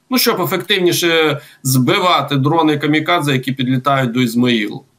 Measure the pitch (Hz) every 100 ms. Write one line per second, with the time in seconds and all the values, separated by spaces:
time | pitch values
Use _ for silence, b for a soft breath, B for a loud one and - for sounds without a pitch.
0 | - 254 233 180 175 185 - 202 175 147
1 | 170 165 156 139 B B 131 131 127 202
2 | 180 160 135 143 139 165 156 147 151 151
3 | 151 175 147 131 131 127 127 131 143 135
4 | 127 120 123 117 123 113 107 - -